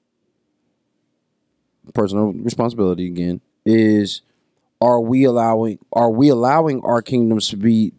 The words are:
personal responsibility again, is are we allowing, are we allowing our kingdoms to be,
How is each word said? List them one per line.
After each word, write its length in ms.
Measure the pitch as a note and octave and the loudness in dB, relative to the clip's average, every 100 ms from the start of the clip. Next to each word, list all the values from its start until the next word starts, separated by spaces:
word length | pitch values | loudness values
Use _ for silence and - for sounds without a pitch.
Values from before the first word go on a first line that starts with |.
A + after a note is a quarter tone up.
| _ _ _ _ _ _ _ _ _ _ _ _ _ _ _ _ _ _ - | _ _ _ _ _ _ _ _ _ _ _ _ _ _ _ _ _ _ -8
personal 380 | - G2+ G2+ G#2+ | -4 -2 -2 -2
responsibility 760 | F#2 A2 A2+ A#2+ A#2 F#2+ F2 F2+ | -4 -6 -4 -4 -2 -2 -2 -6
again, 340 | F2 F2 F2+ - _ | -6 -6 -6 -12 _
is 580 | - A2+ A2 G#2+ G2+ - _ _ _ _ _ _ | 0 2 4 2 0 -8 _ _ _ _ _ _
are 200 | A#2+ A#2+ | 0 2
we 240 | A2+ B2+ | 0 2
allowing, 540 | C3+ A#2+ A2+ A2+ A2 G2 _ | 2 2 0 0 -2 -8 _
are 180 | - A#2+ | 0 0
we 180 | A2+ D3 | 4 2
allowing 540 | A#2+ B2 D3+ D#3+ C3 | 4 2 0 0 -4
our 160 | - A#2 | -2 -2
kingdoms 480 | - B2 A2+ A2 - | 0 0 0 0 -4
to 80 | G#2 | -2
be, 360 | A2+ A2+ G#2+ | 0 2 0